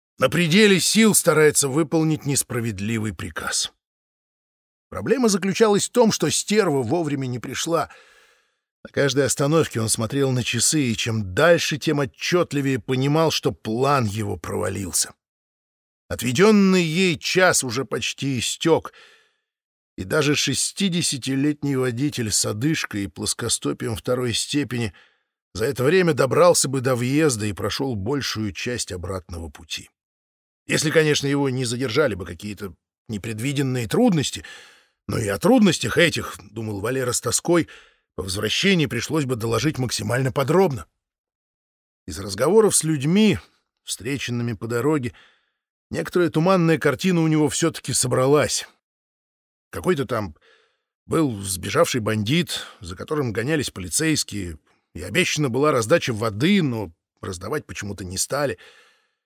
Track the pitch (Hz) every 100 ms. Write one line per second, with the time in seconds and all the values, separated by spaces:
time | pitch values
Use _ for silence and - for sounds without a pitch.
0 | _ - 131 165 170 185 214 185 - 214
1 | 220 180 170 151 151 - 139 139 151 165
2 | 160 151 139 135 - 120 117 98 101 113
3 | 107 92 92 - - - - _ _ _
4 | _ _ _ _ _ _ _ _ _ 90
5 | 110 262 233 190 190 165 220 202 - 240
6 | 226 - 156 - - 208 185 139 113 170
7 | 151 139 131 123 131 117 160 165 117 -
8 | _ _ _ _ _ _ _ _ - -
9 | 139 127 131 - 143 160 - 117 107 -
10 | 110 139 135 123 113 120 - 156 127 110
11 | 117 113 95 92 165 170 - 151 - 143
12 | 139 - - 175 165 143 135 131 - 131
13 | 139 151 160 - 139 95 - 113 135 139
14 | 110 104 101 92 - 98 98 98 92 -
15 | - - _ _ _ _ _ _ _ _
16 | - 87 120 123 208 208 190 185 165 160
17 | 185 147 - 185 180 - 131 113 - 135
18 | - - 139 127 - - 165 151 - -
19 | - _ _ _ _ _ _ _ _ -
20 | 95 156 143 139 - 127 - - 196 170
21 | - 139 131 135 147 147 143 131 127 120
22 | 147 - 110 - 110 107 147 156 - 104
23 | 98 - 104 - 113 - 143 139 123 110
24 | - 127 127 107 - 147 131 123 113 -
25 | _ _ _ _ _ - 143 127 131 190
26 | 175 127 131 127 175 160 143 135 127 120
27 | 123 143 160 110 104 95 104 - 135 110
28 | 98 143 - 110 107 90 123 120 - 92
29 | 87 95 - 82 82 - 78 - - _
30 | _ _ _ _ _ _ - 147 156 160
31 | 156 135 139 143 139 127 123 120 131 117
32 | 139 95 87 87 104 98 101 82 _ _
33 | - 104 110 110 131 139 135 127 113 170
34 | 247 165 117 92 - - - _ _ _
35 | - 107 104 98 180 254 202 139 - 147
36 | 165 - - - - 107 110 101 107 131
37 | 123 113 120 - - 170 139 - - _
38 | _ - 90 95 107 - 196 185 135 117
39 | - 156 131 120 113 113 143 123 127 -
40 | 104 120 123 143 131 175 185 120 - _
41 | _ _ _ _ _ _ _ _ _ _
42 | - 80 101 95 139 220 208 - 156 151
43 | 139 190 214 143 - _ _ _ - -
44 | 107 139 - 120 120 110 113 120 135 156
45 | 117 - _ _ _ _ _ _ - 143
46 | 165 180 170 156 175 190 165 156 151 127
47 | 185 170 160 156 151 - 165 - - 117
48 | 127 127 131 147 110 - - _ _ _
49 | _ _ _ _ _ _ _ 92 117 156
50 | 120 113 98 - _ _ _ _ _ _
51 | - 151 147 101 98 90 104 123 - 127
52 | 107 107 104 160 160 - - - 87 87
53 | 92 151 127 104 123 160 - - 87 -
54 | 160 147 - 101 87 80 _ _ _ -
55 | 76 147 180 151 139 120 151 131 107 170
56 | - 107 113 104 160 202 147 113 92 _
57 | _ _ 98 90 104 151 - - 104 98
58 | 90 92 - 135 143 - - _ _ _
59 | _ _